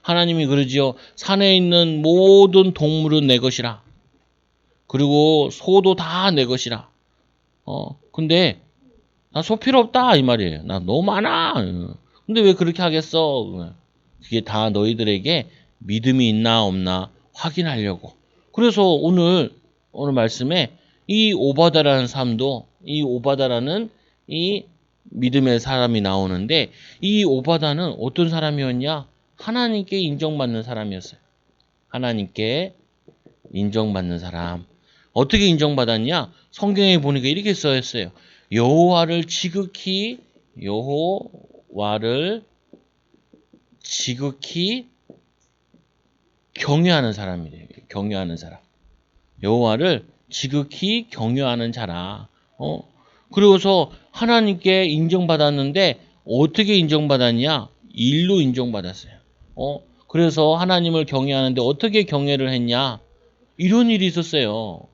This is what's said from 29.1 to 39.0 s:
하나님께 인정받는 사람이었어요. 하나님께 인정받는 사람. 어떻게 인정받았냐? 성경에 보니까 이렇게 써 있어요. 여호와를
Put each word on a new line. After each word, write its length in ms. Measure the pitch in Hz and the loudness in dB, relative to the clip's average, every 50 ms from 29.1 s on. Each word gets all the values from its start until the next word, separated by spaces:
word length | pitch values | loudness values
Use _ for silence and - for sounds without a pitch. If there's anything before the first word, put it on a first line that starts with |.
| _ _ _ _ _ | _ _ _ _ _
하나님께 640 | _ - 214 226 247 247 233 220 208 196 - 196 196 | _ -10 -6 -4 -2 -2 -2 -2 -4 -4 -4 -4 -4
인정받는 640 | 180 151 143 139 160 156 151 147 135 120 117 110 | -2 -2 -4 -4 -4 -4 -2 -2 -4 -4 -4 -6
사람이었어요. 560 | 110 120 123 110 107 104 95 92 90 - - _ _ _ _ _ _ _ _ _ _ _ _ _ _ _ | -6 -8 -8 -8 -8 -8 -8 -10 -12 -18 -20 _ _ _ _ _ _ _ _ _ _ _ _ _ _ _
하나님께 840 | - 123 127 120 117 107 98 90 _ - 107 110 123 151 185 196 - _ _ _ _ _ _ - _ _ _ - _ _ _ - | -8 -6 -4 -4 -4 -4 -6 -8 _ -4 -4 -2 -2 -4 -4 -8 -12 _ _ _ _ _ _ -20 _ _ _ -20 _ _ _ -12
인정받는 640 | - 95 104 104 98 110 107 107 101 95 90 87 87 85 | -6 -4 -4 -2 -2 -2 -2 -2 -2 -4 -4 -4 -6 -6
사람. 480 | 87 87 85 85 85 85 87 87 90 _ _ _ _ _ _ _ _ _ | -8 -10 -10 -8 -8 -8 -8 -10 -14 _ _ _ _ _ _ _ _ _
어떻게 340 | _ 113 123 123 - 214 202 | _ 0 0 2 2 2 4
인정받았냐? 840 | 190 170 147 151 147 147 135 123 113 113 107 110 131 170 170 120 87 - _ _ _ | 4 2 2 2 0 0 0 0 0 0 -2 -2 -2 -2 -4 -6 -8 -14 _ _ _
성경에 460 | - - 202 202 202 196 202 190 185 165 | -10 -4 -2 -2 0 2 2 4 2 2
보니까 280 | 139 143 143 135 123 | 2 0 -2 0 -2
이렇게 280 | 135 151 190 202 214 190 | -2 -4 -2 -2 -4 -4
써 220 | - - 147 135 | -2 -2 -2 -2
있어요. 360 | 131 117 - - 117 95 87 - _ _ _ _ _ _ _ | -2 -4 -6 -8 -8 -8 -8 -12 _ _ _ _ _ _ _
여호와를 720 | 101 113 117 123 147 165 170 180 180 170 | -2 0 2 4 4 4 4 4 4 2